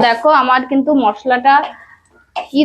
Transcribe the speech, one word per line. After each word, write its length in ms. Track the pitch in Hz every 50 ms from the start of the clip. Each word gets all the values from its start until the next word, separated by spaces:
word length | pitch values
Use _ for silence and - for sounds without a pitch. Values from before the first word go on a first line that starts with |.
| 240
দেখো, 220 | 233 233 233 - 302 311 277 247
আমার 180 | 254 254 262 254 -
কিন্তু 200 | 277 277 254 302 302 269 240
মশলাটা 500 | 208 214 - - 262 247 247 247 269 277 294 - - - - - - - _ _ _ _ _ _ _ - - - -
কি 120 | - 277 302